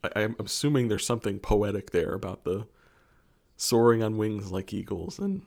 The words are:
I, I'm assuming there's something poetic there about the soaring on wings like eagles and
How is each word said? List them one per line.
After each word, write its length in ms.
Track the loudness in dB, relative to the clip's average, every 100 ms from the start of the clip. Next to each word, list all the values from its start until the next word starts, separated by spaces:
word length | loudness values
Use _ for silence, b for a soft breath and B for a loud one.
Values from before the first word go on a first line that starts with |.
I, 60 | -2 0
I'm 120 | -2 -2
assuming 480 | -6 -2 2 2 2
there's 180 | 0 0
something 340 | -2 -2 -4
poetic 520 | 2 2 4 -2 -2
there 220 | -2 0
about 300 | -4 -6 -6
the 240 | -4 -4 -6 b b b b b b b b -6
soaring 440 | 2 6 6 6
on 140 | 2 0
wings 340 | -2 -2 -4
like 220 | -6 -4
eagles 460 | -6 -4 -6 -6 -6
and 240 | -4 -4